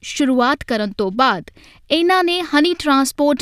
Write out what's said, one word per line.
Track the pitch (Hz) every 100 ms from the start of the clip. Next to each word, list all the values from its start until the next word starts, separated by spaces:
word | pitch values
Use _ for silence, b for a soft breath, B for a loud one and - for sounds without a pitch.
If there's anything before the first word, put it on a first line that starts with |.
ਸ਼ੁਰੂਆਤ | - - 277 254 247 294
ਕਰਨ | - 226 208
ਤੋਂ | 202 196
ਬਾਅਦ | 208 262 185 - b b b -
ਇਹਨਾਂ | 311 349 370
ਨੇ | 349 349
ਹਨੀ | 339 294 339
ਟਰਾਂਸਪੋਰਟ | 349 302 269 269 - 294 285